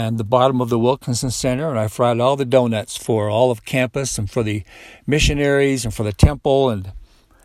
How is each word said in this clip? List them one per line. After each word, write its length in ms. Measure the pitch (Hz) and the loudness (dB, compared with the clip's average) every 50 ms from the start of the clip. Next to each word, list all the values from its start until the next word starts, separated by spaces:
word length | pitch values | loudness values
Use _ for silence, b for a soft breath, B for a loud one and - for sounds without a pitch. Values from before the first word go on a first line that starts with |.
| 117 110 | -2 -2
in 80 | 117 | -4
the 80 | 113 117 | -4 -2
bottom 360 | 101 127 123 127 135 135 123 | 0 2 4 4 4 2 0
of 80 | 123 117 | 0 0
the 80 | 123 117 | 0 2
Wilkinson 520 | 113 123 139 - - - 123 - - 131 | 2 2 0 0 -2 -6 -4 -4 -4 -4
Center, 380 | 117 - - 131 127 127 156 165 | -4 -4 -2 -2 -2 -2 -4 -4
and 100 | 139 113 | -2 -2
I 100 | 107 107 | -4 -4
fried 320 | - - 123 120 120 117 | -2 0 0 2 2 2
all 160 | 120 131 143 | 2 2 0
the 80 | 139 139 | 0 0
donuts 520 | 123 127 131 123 120 110 107 101 - - | 2 4 4 4 2 0 -2 -4 -6 -12
for 320 | - - - 117 110 104 104 | -10 -4 -2 0 0 0 0
all 220 | 104 110 127 127 | 2 2 2 2
of 140 | 120 113 - | 0 -2 -6
campus 540 | - - 131 127 120 - 139 135 127 - - | -4 -2 -2 -2 -2 -4 -6 -6 -6 -6 -6
and 120 | 107 95 | -8 -4
for 120 | - 127 113 | -4 -2 -2
the 220 | 107 104 104 95 B B B B B B B B | -2 -4 -6 -8 B B B B B B B B
missionaries 800 | - 135 156 - - 151 143 143 143 139 139 139 139 135 127 113 | -2 0 2 2 2 2 2 2 2 2 2 2 2 0 -2 -4
and 80 | 113 104 | -6 -6
for 80 | - 113 | -4 -4
the 80 | 104 101 | -4 2
temple. 580 | - - - 147 131 - 151 135 139 135 127 | 4 4 4 4 2 0 0 2 2 2 2
And 220 | 110 98 95 98 - - b b b b b b b b b | 0 -2 -6 -10 -14 -16 b b b b b b b b b